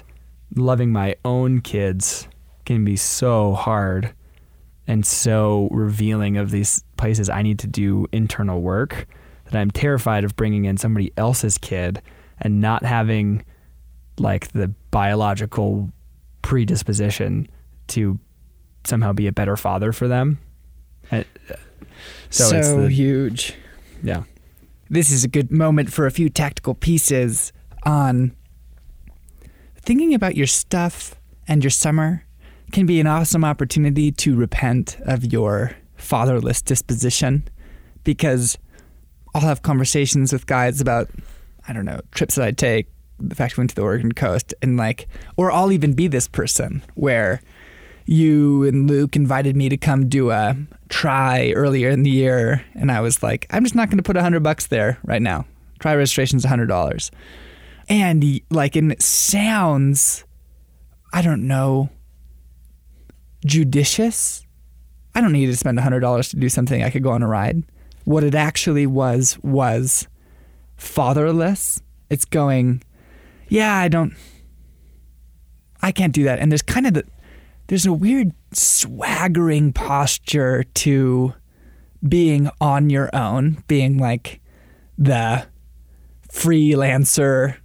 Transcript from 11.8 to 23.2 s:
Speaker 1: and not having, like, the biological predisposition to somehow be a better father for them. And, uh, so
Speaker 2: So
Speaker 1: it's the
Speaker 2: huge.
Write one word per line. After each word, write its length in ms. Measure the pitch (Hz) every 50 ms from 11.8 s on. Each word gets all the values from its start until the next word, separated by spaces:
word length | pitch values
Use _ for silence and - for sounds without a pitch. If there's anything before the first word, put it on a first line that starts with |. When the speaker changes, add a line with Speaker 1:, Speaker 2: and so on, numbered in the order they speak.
| 90 90 95 - - - - - - - - -
Speaker 1:
and 180 | - 107 104 104
not 240 | 104 107 113 117 -
having, 640 | 120 120 117 110 110 110 107 104 101 104 107 - - - _ _ - - - - - - - - - -
like, 340 | - - 101 95 95 - -
the 160 | - 104 98 95 104 - - -
biological 1000 | - 107 98 101 104 107 107 104 98 98 107 107 - - 104 101 101 101 101 - - - - - - - _ - - -
predisposition 1080 | - - 135 127 117 104 - 104 - - 104 98 104 104 101 - 101 101 98 104 - - - - - - - - -
to 320 | - - 117 107 98 98 107 - _ _ _ - - _ _ _ _ _ - -
somehow 300 | - 120 113 113 101 98
be 140 | 101 104
a 40 | 98
better 240 | - - 104 98 101
father 360 | 104 - 95 92 95 107 110 113
for 140 | - 123
them. 320 | 123 123 123 131 147 151 143 - - - - - - - - - - - - - -
And, 120 | - 110 - - - - - -
uh, 20 | - - - - - - - - - - - - - - - -
so 140 | - - 214
Speaker 2:
So 120 | 180 170
Speaker 1:
it's 120 | 160 151 147
the 200 | 147 139 139 139
Speaker 2:
huge. 640 | 135 135 135 135 139 131